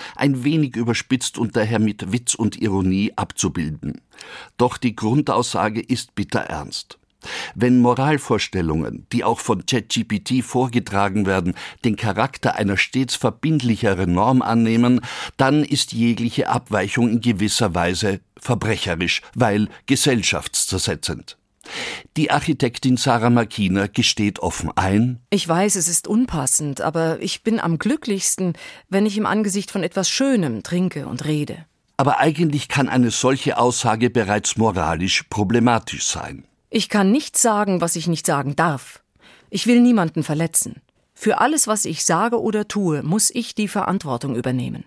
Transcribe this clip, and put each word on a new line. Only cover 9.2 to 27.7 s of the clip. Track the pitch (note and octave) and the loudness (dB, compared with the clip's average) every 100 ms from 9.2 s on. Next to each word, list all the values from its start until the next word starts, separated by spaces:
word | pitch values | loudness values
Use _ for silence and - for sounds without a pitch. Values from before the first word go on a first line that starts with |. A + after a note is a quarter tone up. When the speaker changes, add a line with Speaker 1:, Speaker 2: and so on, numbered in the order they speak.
Speaker 1:
auch | - A#2 | 0 -2
von | - A2 - | 0 -2 0
Chat | B2+ - | -2 -2
G | - | -4
P | A3 G#3 | -2 -4
T | - B2+ | -2 -2
vorgetragen | B2 B2 B2+ A#2 F#2 G2 G2+ G2 G2 | 0 -2 0 -2 -2 0 0 0 0
werden, | F#2+ F2 F2+ - - B2 | 0 0 -4 -8 -4 -2
den | G#2 | -2
Charakter | A2+ G2 B2+ - B2+ - | -2 0 -2 0 -2 0
einer | G#2 F#2+ | 0 0
stets | - B2 C3 - | -2 -2 -2 0
verbindlicheren | A#2+ G#2+ D3+ D#3 B2 A2 A#2 F#2 F#2 | -2 -2 0 0 2 0 2 2 2
Norm | F2 A2 C3 | 2 4 2
annehmen, | - A#2 A2+ A2+ B2 B2 - - - - | 2 2 4 4 4 4 0 -10 -10 0
dann | C3+ D3 | 2 2
ist | D3 C#3 - | 2 0 -2
jegliche | A#2 A#2 A2 A#2 - - | 0 2 2 0 -2 0
Abweichung | A#2 - G#2 G2 - A#2 | 0 0 -2 0 2 2
in | A#2 | 2
gewisser | A2+ G#2 G#2+ - A2 | 0 2 2 2 0
Weise | E2+ E2+ F#2 G#2+ F#2+ _ _ | 2 0 0 0 -2 _ _
verbrecherisch, | - A#2 G#2 G#2+ - E2+ F3+ - - | -4 -2 0 -2 -2 -2 0 -2 -4
weil | - A#2 G#2 G#2+ - - | 0 2 2 0 -4 -2
gesellschaftszersetzend. | C3 - A#2+ F2+ F2 - - - F#2+ - E2 - D2 - - _ _ - - - - - - | 0 2 2 0 -2 -4 -4 -2 -2 -2 -4 -4 -8 -10 -20 _ _ -16 -12 -10 -12 -10 -2
Die | D3+ | 0
Architektin | C#3+ D3+ C#3+ B2+ - C3 B2+ | 0 0 0 0 0 2 2
Sarah | - A#2+ A#2 | 2 2 4
Makina | A#2+ A2 - G2 F#2+ G2+ | 4 2 0 0 2 0
gesteht | - A2+ - G#2 - | 0 0 2 0 0
offen | - - D#2 - | -4 -4 -6 -2
ein: | F#2+ G2+ A#2+ B2 - | 2 2 2 -2 -2
Speaker 2:
„Ich | G3+ - | -2 0
weiß, | E3+ G#3 G3 | 0 2 0
es | F3 | 0
ist | E3+ - | -2 0
unpassend, | G#3+ B3+ E3 C3+ - D3 C3+ | 0 0 -2 0 0 -2 -4
aber | - D#3+ E3 D#3+ | -4 0 -2 -2
ich | - - | -4 -4
bin | - A3 | -2 0
am | - | 0